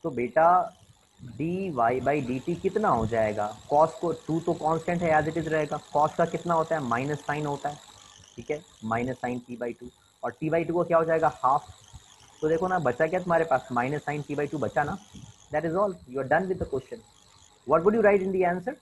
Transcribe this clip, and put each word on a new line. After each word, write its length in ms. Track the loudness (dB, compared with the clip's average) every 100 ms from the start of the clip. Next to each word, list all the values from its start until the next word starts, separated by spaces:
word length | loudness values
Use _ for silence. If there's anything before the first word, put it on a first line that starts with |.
तो 60 | -6
बेटा 380 | -4 -2 4 4 4 0 -10 _ _ _ _
डी 480 | -18 -6 -4 -4 -4
वाई 280 | 0 2 2
by 140 | 0 0 -2
डी 120 | -4 -4
टी 100 | -2
कितना 340 | -2 0 2
हो 160 | 2 2
जाएगा? 420 | 2 2 0 -4 -6 0
cos 180 | 4 4 2
को, 120 | -4 -4 -2
टू 120 | -2 0
तो 80 |
constant 480 | -2 0 0 -2 -2
है, 100 | 2
as 160 | 2 2
it 60 | -2
is 60 | -2
रहेगा। 320 | -2 -2 -4 -2 2
cos 200 | 2 2
का 100 | 0
कितना 280 | 0 0
होता 220 | 0 0 -2
है? 60 |
minus 360 | 0 -2 -2 -4 -4
sign 200 | -4 -4
होता 240 | -4 -6
है, 80 | -8 -18 -20 -20 -20 -20 -18
ठीक 160 | -6
है, 100 | -6 -6 -12 -4
minus 260 | -2 -2 -4 -6
sin 160 | -6 -10
t 80 | -8
by 100 | -8 -8
two। 80 | -16 _ _ _
और 120 | -8 -6
t 60 | -2
by 120 | -2 0
two 60 |
को 100 | -2
क्या 140 | 2 2
हो 80 | 2
जाएगा? 260 | 2 0 2
हाफ। 240 | 2 2 -2 -20 -20 -20 -20 -20 -20 -6
तो 80 | 0
देखो 180 | 0 0
ना, 120 | 0
बचा 280 | 0 0 0
क्या 120 | 0
तुम्हारे 260 | 2 2 2
पास? 160 | 0 0
minus 340 | -2 -2 -2 -4
sin 140 | -6 -4
t 100 | -4
by 80 | -2
two 60 | -2
बचा 220 | -2 -2
ना? 140 | -2 -4 -10 -20 -20 -20 _
That 160 | -4 -2
is 60 | 0
all, 120 | -2 -2 -8
you 140 | -6
are 60 | 0
done 160 | 0 2
with 140 | -4
the 60 | -4
question। 300 | -6 -8 -18 -18 _ _ -20 -20 _ 2
What 160 | 4
would 100 | 4
you 80 | 4
write 200 | 6 4
in 100 | 2
the 140 | 0 0
answer? 220 | 0 -6 -10